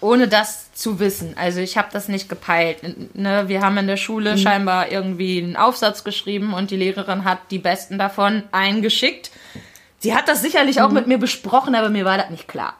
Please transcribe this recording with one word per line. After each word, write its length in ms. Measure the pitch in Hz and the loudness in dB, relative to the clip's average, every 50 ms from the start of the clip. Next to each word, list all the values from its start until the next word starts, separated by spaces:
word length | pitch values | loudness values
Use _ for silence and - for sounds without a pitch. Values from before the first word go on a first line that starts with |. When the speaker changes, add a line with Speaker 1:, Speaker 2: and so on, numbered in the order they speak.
Speaker 1:
ohne 260 | - 208 240 247 254 208 | 0 4 4 4 4 6
das 460 | 208 208 214 - - - - - - | 4 4 2 2 -4 -12 -14 -16 -12
zu 260 | - - 233 214 170 | -8 -6 -4 -2 0
wissen. 360 | 208 196 190 - 170 165 - - | 0 -2 -2 -2 -8 -10 -8 -4
Also 220 | 170 180 180 180 | -4 -4 -2 -2
ich 160 | 185 185 - 220 | -4 -4 -2 -2
hab 140 | 202 - | -2 -2
das 160 | - 202 202 - | -4 -8 -6 -4
nicht 220 | 196 196 196 - | -6 -6 -6 -8
gepeilt. 540 | 196 185 - - 175 170 170 165 160 - - | -12 -8 -4 0 2 2 2 0 -2 -4 -8
N-, 260 | 170 - - - - - | -12 -12 -12 -14 -14 -8
ne? 340 | 190 196 196 196 202 202 190 | -4 -2 0 0 0 0 0
Wir 140 | 196 190 | 0 0
haben 160 | 196 196 196 202 | 2 2 2 2
in 100 | 196 190 | 0 0
der 100 | 196 196 | -2 -2
Schule 360 | - - 220 220 214 208 214 | -4 -4 -4 -2 0 0 2
Speaker 2:
Mhm. 40 | 202 | 2
Speaker 1:
scheinbar 540 | 196 214 202 196 196 190 180 185 180 - | 2 2 2 2 2 0 0 0 0 0
irgendwie 500 | - 196 190 190 185 170 190 185 180 180 | -2 -4 -4 -4 -4 -4 -4 -2 -2 -2
einen 140 | 170 175 175 | -4 -4 0
Aufsatz 480 | - 214 240 247 - - 208 208 - - | 2 4 4 4 4 0 0 0 -2 -6
geschrieben 500 | 208 196 - - 202 202 202 202 214 196 | -8 -8 -6 -6 -4 -4 -2 -2 -2 -2
und 180 | 180 196 190 | -2 -4 -2
die 60 | 196 190 | -2 -2
Lehrerin 480 | 185 190 190 196 190 196 190 196 190 | -2 -2 -2 -4 -4 -4 -4 -2 0
hat 140 | 190 185 185 - - | 0 -2 -2 -4 -8
die 80 | 196 185 | -6 -4
Besten 380 | - 175 180 190 190 - 185 196 | 0 0 -2 -2 -4 -6 -4 -2
davon 460 | 196 196 196 - 202 202 214 214 202 - | -2 -2 0 0 0 0 0 0 -4 -2
eingeschickt. 800 | - 185 190 196 202 220 202 220 - - - 170 330 - - - - - - - - - - - - - - _ _ - | 0 0 2 2 2 0 0 0 0 0 0 -2 -2 -4 -10 -18 -18 -20 -20 -20 -20 -20 -20 -20 -20 -20 -20 _ _ -8
Sie 160 | - 214 220 | -4 0 0
hat 120 | 240 - - | 0 2 2
das 160 | 302 226 - | 2 2 2
sicherlich 360 | 311 - 330 285 269 269 262 | 2 2 4 4 4 4 4
auch 100 | 233 277 | 4 6
Speaker 2:
Mhm. 40 | - | 4
Speaker 1:
mit 140 | 285 240 247 | 4 4 4
mir 100 | 262 247 | 2 2
besprochen, 560 | 220 247 - - - 202 226 262 269 285 254 | 2 0 -2 -4 -4 0 2 2 2 4 2
aber 160 | 226 220 214 | 2 2 2
mir 160 | 214 202 190 | 0 0 2
war 120 | 190 190 196 | 2 2 0
das 100 | 190 190 | 0 -4
nicht 180 | 165 160 - - | -6 -14 -14 -12
klar. 280 | - 143 98 - - - | -10 -8 -8 -8 -8 -12